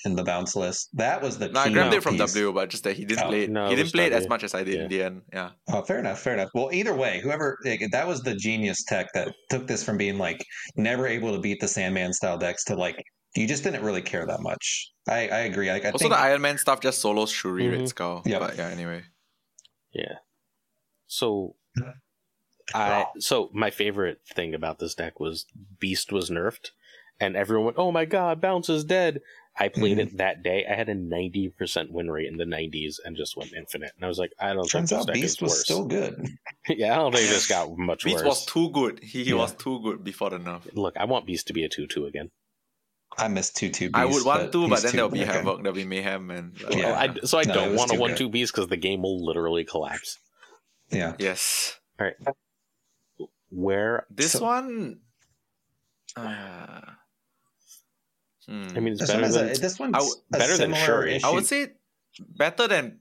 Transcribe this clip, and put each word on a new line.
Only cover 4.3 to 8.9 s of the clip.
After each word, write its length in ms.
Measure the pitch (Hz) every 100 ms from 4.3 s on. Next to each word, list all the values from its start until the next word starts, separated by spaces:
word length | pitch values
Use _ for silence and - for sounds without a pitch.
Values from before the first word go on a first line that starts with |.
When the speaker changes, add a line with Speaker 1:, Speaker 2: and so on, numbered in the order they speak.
| 117
Speaker 2:
as 120 | 104
I 100 | 95
did 100 | 92
in 60 | 82
Speaker 3:
Yeah. 60 | 82
Speaker 2:
the 140 | 95
end. 200 | 92 92 -
Yeah. 180 | 92 90 - -
Speaker 1:
Oh, 140 | 104
fair 160 | - 208
enough, 220 | 107 98
fair 140 | -
enough. 140 | 113 95
Well, 160 | 120 135
either 220 | 180 214
way, 260 | 143 127 90
whoever, 380 | 135 151 147 131
like, 180 | 131 101 104
that 140 | 123 170
was 160 | 147
the 120 | 123
genius 480 | 101 104 110 104 90
tech 240 | -